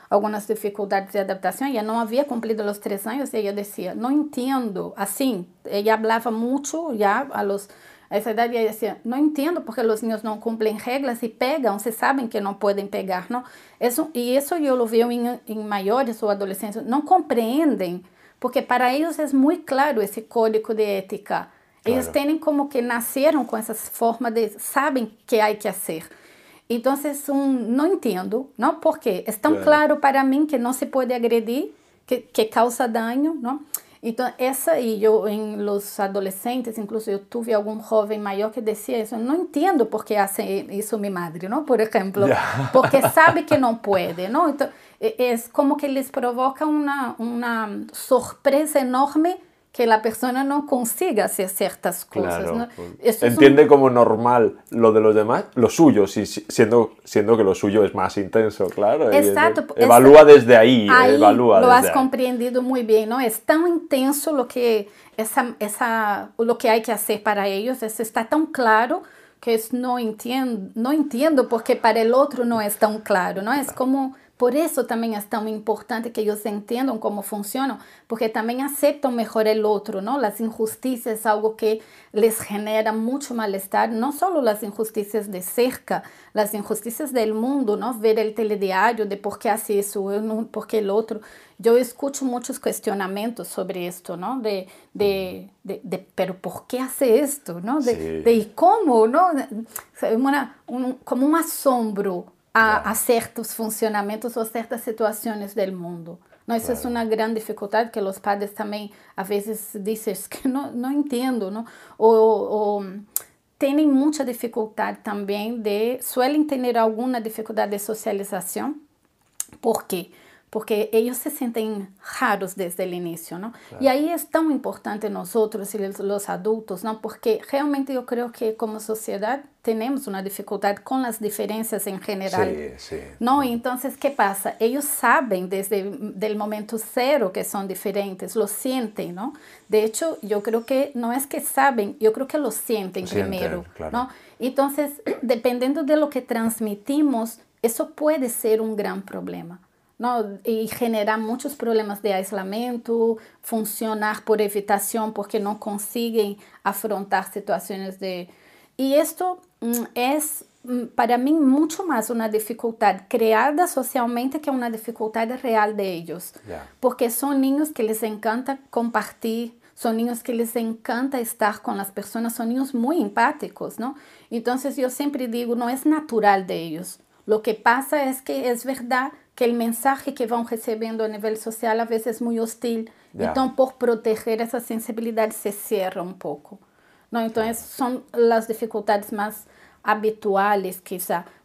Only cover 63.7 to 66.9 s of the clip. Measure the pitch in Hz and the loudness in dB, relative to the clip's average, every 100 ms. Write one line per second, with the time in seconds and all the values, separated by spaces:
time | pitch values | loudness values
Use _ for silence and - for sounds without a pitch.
63.7 | 339 - 269 262 285 - 294 240 254 240 | 2 0 2 2 0 0 0 0 0 2
64.7 | 214 202 - - - 220 - 240 226 208 | 2 -2 -14 -12 -6 -4 0 -2 -2 -6
65.7 | - 247 226 214 202 202 - 226 233 247 | -2 -2 0 0 -2 -4 -2 0 2 2
66.7 | 226 220 | 2 2